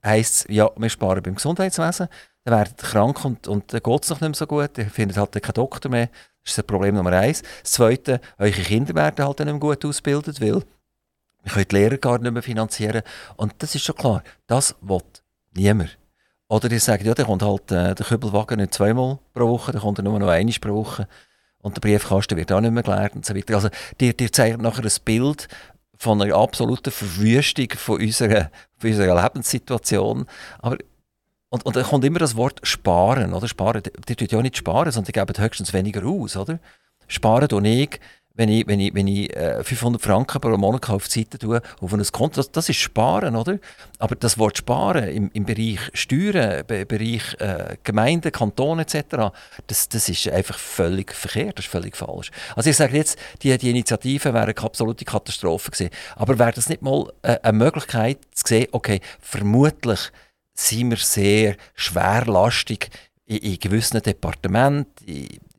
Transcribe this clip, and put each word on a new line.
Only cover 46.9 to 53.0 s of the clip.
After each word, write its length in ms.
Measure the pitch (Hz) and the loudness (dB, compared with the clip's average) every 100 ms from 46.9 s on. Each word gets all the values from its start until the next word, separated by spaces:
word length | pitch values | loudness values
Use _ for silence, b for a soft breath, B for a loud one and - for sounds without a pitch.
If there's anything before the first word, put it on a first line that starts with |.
| 107 113 117 - - | -2 -2 -4 -6 -6
äh, 380 | 101 90 85 - | -4 -4 -6 -8
Gemeinden, 480 | - 107 120 165 160 | -2 2 4 2 0
Kanton 500 | - 107 - 143 165 | -2 -2 0 -2 -2
et 100 | 156 | -2
cetera, 420 | 151 - 139 104 B B B - | -4 -4 -2 -2 B B B -6
das, 200 | 110 - | -4 -2
das 220 | 113 - | -2 -2
ist 180 | 82 82 | -2 0
einfach 300 | 85 - - | 0 -2 -6
völlig 560 | - - 95 95 - | -10 -2 0 0 -6
verkehrt, 420 | - 101 110 202 - | -10 -6 -4 -4 -6
das 80 | |
ist 60 | - | -6
völlig 260 | 90 95 - | -6 -6 -10
falsch. 340 | - - - B B | -10 -10 -12 B B
Also 140 | - 151 | 0 2
ich 80 | 139 | 4
sage 220 | 135 | 4
jetzt, 200 | 143 | 2